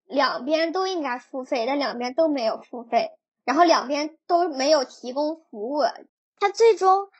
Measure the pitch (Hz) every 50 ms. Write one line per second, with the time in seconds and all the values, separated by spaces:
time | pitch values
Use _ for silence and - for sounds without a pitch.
0 | _ _ - 285 269 247 170 - 247 285 311 311 330 330 302 370 381 381 381 339
1 | 285 254 247 254 - _ - 269 254 - - 247 226 247 277 285 269 220 190 240
2 | 247 247 254 330 320 320 285 262 226 220 - - - - - 240 240 - 247 226
3 | 220 - - _ _ _ _ _ _ 247 254 320 349 330 302 240 - 247 294 285
4 | 302 311 - _ _ - 349 339 359 349 277 262 262 294 311 294 254 - - -
5 | - 247 254 277 302 302 320 320 _ _ - 208 208 247 285 302 247 - - -
6 | - _ _ _ _ _ _ _ 392 403 392 - 453 466 415 339 370 381 381 392
7 | 403 392 _ _